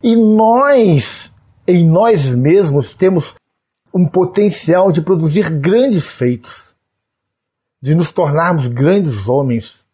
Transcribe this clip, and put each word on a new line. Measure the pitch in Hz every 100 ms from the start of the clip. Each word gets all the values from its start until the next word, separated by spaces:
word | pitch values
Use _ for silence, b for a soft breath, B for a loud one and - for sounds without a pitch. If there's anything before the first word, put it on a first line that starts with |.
E | 240 226
nós, | 220 214 220 233 277 277 220 151 - - - _ _ _ -
em | 180 165
nós | 160 226 208 135
mesmos, | 123 135 185 180 143 131
temos | - 185 185 - - _ _ _ _ _
um | 190 175
potencial | - 180 190 208 - - 180 190
de | 165
produzir | 160 185 160 156 175 160
grandes | 143 214 269 196 -
feitos, | - 123 123 - - _ _ _ _ _ _ _ _ _ _ _ _
de | 131 160
nos | 165
tornarmos | - 165 147 170 165 123
grandes | 120 139 202 170 110 98
homens. | 127 139 117 104 _ _